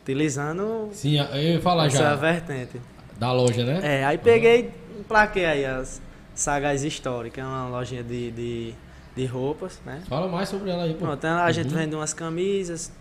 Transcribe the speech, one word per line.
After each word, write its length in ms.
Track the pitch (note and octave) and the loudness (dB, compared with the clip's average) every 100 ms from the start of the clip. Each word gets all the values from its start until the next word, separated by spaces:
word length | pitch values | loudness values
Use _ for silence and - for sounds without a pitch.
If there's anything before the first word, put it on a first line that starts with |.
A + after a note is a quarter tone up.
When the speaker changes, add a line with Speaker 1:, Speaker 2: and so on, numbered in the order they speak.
Speaker 1:
utilizando 880 | - C3+ D#3 C3+ D3 E3+ G#3+ A3+ G#3+ | -4 0 0 0 -4 -4 -4 -4 -8
Speaker 2:
Sim, 240 | G3+ C#3 D3 | -4 2 2
eu 160 | C#3 C#3 | 2 0
ia 200 | D#3 E3 | 2 2
falar 240 | F3+ E3+ D3+ | 4 4 4
Speaker 1:
essa 100 | C3+ | 4
Speaker 2:
já. 160 | D3 | 4
Speaker 1:
vertente. 640 | D3 D#3 E3+ E3 C3 B2 B2 - - - - | 4 2 2 -2 -6 -6 -10 -14 -20 -18 -4
Speaker 2:
Da 140 | A#2 | 2
loja, 320 | B2+ B2 A#2 | 4 4 4
né? 140 | A#2+ D#3+ | 0 0
Speaker 1:
É, 220 | D3 C3+ | 2 2
aí 120 | C#3 E3+ | 2 4
Speaker 2:
Uhum. 60 | |
Speaker 1:
peguei, 480 | A#3 A#3 A3+ A#3+ - - - G#3 | 6 8 8 6 4 -10 -16 -14
emplaquei 460 | G3+ G#3+ G#3+ G3 | 2 4 4 2
aí 200 | E3+ D3 | 2 2
as 360 | C3+ C3 C3 - - - - | 0 -2 -6 -12 -16 -18 -16
Sagaz 500 | - D3+ C#3+ C#3+ C#3 | -4 0 0 2 0
Story, 460 | D3 - C3+ A#2+ A#2 | -2 -4 -4 -4 -6
que 80 | C3+ | -8
é 60 | |
uma 220 | C3 C3 B2+ | -6 -6 -4
lojinha 340 | B2 A#2+ B2 | -6 -6 -8
de, 280 | A#2+ B2 A#2+ | -6 -6 -6
de, 420 | A2+ A#2+ A#2 A2+ A#2+ - - - | -6 -6 -6 -8 -12 -18 -20 -12
de 100 | B2+ | -6
roupas, 540 | C3 B2+ C3+ D#3 F#3 - | -4 -2 -4 -4 -8 -12
né? 160 | C3 C#3 F#3 | -14 -12 -4
Speaker 2:
Fala 200 | C3+ F#3 | -2 -2
mais 200 | F3 G3 | -2 -4
sobre 200 | G3 G3 | -4 -4
ela 140 | F3 | -2
aí, 100 | E3+ | -2
pô. 60 | D#3+ | -2
Speaker 1:
Pronto, 120 | E3 C#3 | -4 -2
então 200 | D#3+ E3+ | -2 2
a 140 | F3 | 2
gente 180 | D#3+ C3+ | 2 0
Speaker 2:
Uhum. 60 | E3 | -2
Speaker 1:
vende 160 | D#3 | -2
umas 180 | D#3 D3+ | -4 -6
camisas 760 | - E3 E3 G3 G3 F3+ E3 - - | -6 -6 -2 0 0 -2 -8 -10 -14